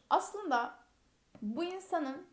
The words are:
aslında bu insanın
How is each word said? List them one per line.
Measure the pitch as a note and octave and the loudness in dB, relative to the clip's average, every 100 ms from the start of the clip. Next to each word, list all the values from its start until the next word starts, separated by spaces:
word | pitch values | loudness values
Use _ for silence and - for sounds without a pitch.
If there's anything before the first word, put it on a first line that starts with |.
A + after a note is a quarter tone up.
| - | 4
aslında | D#4+ - G#4 F#4+ B3 B3 - - _ _ _ _ - | 4 4 -4 0 2 0 -6 -20 _ _ _ _ -8
bu | G#3 A#3+ | -4 -2
insanın | F4 F#4+ - E4+ C#4 D4 - | -2 -4 -2 -2 -2 -6 -12